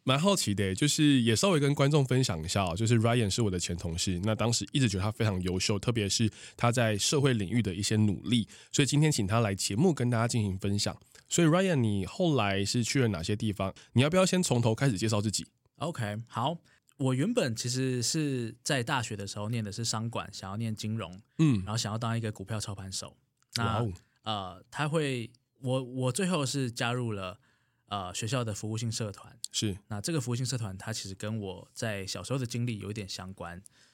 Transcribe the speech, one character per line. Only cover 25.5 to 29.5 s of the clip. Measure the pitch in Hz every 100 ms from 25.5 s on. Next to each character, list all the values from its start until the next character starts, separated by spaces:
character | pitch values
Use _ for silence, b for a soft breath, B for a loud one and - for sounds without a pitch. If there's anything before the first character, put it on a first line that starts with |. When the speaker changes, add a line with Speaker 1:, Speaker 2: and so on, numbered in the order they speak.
| _
Speaker 2:
我， | 127 131
我 | 123 127 127
最 | 123 185
后 | 170 135
是 | 139 127
加 | 120 120
入 | 123 120
了， | 101 92 - _ _ _ _ -
呃， | 101 90
学 | - 110
校 | 127
的 | 113
服 | 98 107
务 | 110
性 | 117
社 | 107 107
团。 | 95 - - -